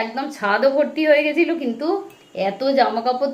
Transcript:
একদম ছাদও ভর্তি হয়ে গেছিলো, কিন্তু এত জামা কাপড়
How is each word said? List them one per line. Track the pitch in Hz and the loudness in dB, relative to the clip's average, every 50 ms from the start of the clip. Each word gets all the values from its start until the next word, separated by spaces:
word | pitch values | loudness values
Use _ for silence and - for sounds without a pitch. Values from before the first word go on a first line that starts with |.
একদম | 220 220 - 269 277 302 - - | 0 -2 -4 -6 -8 -8 -8 -4
ছাদও | 214 202 202 - 247 277 269 | -2 0 0 2 2 2 2
ভর্তি | 294 285 - - 311 311 311 | 2 0 0 0 0 4 4
হয়ে | 294 294 294 302 | 4 4 4 2
গেছিলো, | 285 320 339 320 339 294 277 | 2 0 0 0 0 -2 -4
কিন্তু | 240 226 233 294 330 392 392 - - - - - _ - 185 190 196 | -4 -4 -4 -2 -2 -2 -4 -4 -10 -16 -20 -20 _ -8 -4 -4 -4
এত | 196 - 262 269 262 254 | -4 -2 -2 0 2 4
জামা | 233 190 214 233 226 | 2 2 0 -2 -2
কাপড় | 254 247 247 277 277 | -2 -2 0 -2 -4